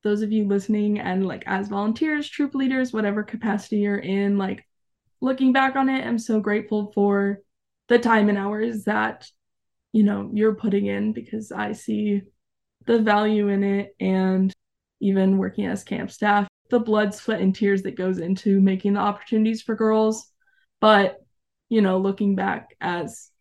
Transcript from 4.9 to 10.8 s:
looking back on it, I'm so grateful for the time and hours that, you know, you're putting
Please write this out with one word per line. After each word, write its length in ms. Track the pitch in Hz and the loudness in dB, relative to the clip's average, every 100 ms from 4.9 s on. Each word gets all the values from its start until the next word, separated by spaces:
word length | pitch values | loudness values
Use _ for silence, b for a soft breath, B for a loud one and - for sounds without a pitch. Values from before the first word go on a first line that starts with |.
| _ _ _ | _ _ _
looking 320 | 254 262 262 | -4 2 2
back 220 | 262 262 | 4 2
on 140 | 269 262 | 0 0
it, 140 | 262 | 0
I'm 140 | 233 233 | -2 -4
so 220 | - 214 | 0 0
grateful 520 | 208 208 214 214 202 | 0 -2 -2 -4 -2
for 460 | - 202 202 202 202 _ _ _ _ _ | 0 2 2 0 -4 _ _ _ _ _
the 120 | 240 | 2
time 300 | 233 220 208 | 4 4 4
and 80 | 196 | 2
hours 460 | 196 214 226 220 | -2 -4 -4 -4
that, 440 | 202 214 - - - _ _ _ _ _ _ | -4 -2 -2 -6 -20 _ _ _ _ _ _
you 100 | 214 | 2
know, 300 | 202 202 202 | 2 2 -6
you're 220 | 208 220 | 0 0
putting 320 | 214 220 202 | 0 -2 0